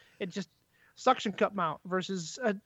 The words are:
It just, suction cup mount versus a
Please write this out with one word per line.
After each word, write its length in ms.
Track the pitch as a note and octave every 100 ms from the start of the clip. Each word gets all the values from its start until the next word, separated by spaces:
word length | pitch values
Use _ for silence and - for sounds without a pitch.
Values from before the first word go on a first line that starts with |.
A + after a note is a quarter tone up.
| - -
It 120 | G3
just, 180 | F#3 F#3+ _ _ _ _ -
suction 320 | - B3+ A3+
cup 240 | F#3+ G3+
mount 240 | G3+ E3 C#3+
versus 540 | F#3 F#3 E3+ F#3+ D#3+ -
a 140 | B3 G3+